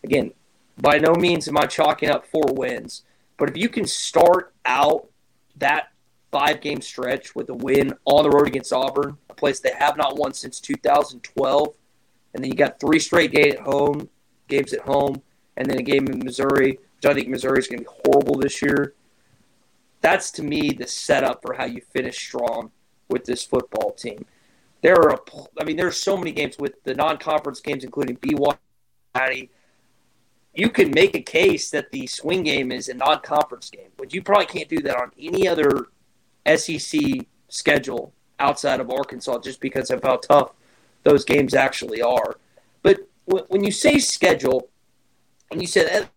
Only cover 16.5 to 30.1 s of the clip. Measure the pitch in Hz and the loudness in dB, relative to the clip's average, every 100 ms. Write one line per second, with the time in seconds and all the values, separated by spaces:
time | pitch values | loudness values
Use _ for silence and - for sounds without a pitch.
16.5 | 139 135 135 _ _ 143 139 120 131 127 | 2 2 0 _ _ 2 2 -2 -6 0
17.5 | 135 127 120 - - 139 139 135 139 139 | 0 -2 -8 -12 -2 4 4 4 0 -2
18.5 | - 143 143 139 _ _ _ _ _ _ | -2 -2 0 -2 _ _ _ _ _ _
19.5 | _ _ _ _ _ 160 190 - - 151 | _ _ _ _ _ 0 0 -2 -8 -6
20.5 | 147 147 131 123 - - 139 131 127 135 | -2 -2 -4 -8 -10 0 0 0 -4 -8
21.5 | 127 127 120 _ 135 127 - - 123 120 | -8 -8 -8 _ -6 -6 -10 -12 -6 -4
22.5 | 117 113 _ _ _ _ 127 - 123 - | -4 -10 _ _ _ _ -6 -4 -8 -2
23.5 | 131 - 110 104 - 123 104 - _ _ | -2 -2 -4 -4 -6 -12 -12 -18 _ _
24.5 | _ _ _ 156 180 - 131 - - - | _ _ _ 4 6 6 2 -6 -20 -18
25.5 | - 160 156 180 - - 196 170 151 143 | -8 -6 -2 -2 -2 -2 -2 -4 -4 -6
26.5 | - 143 - - 131 156 147 - 151 151 | -6 -10 -8 -10 -2 -2 -2 -2 -2 -4
27.5 | 127 - 143 127 147 131 123 135 147 143 | -10 -8 -8 -8 -6 -6 -6 -4 0 0
28.5 | 143 _ _ _ _ _ 131 131 131 127 | 0 _ _ _ _ _ -4 -2 -4 -12
29.5 | _ _ _ _ _ _ | _ _ _ _ _ _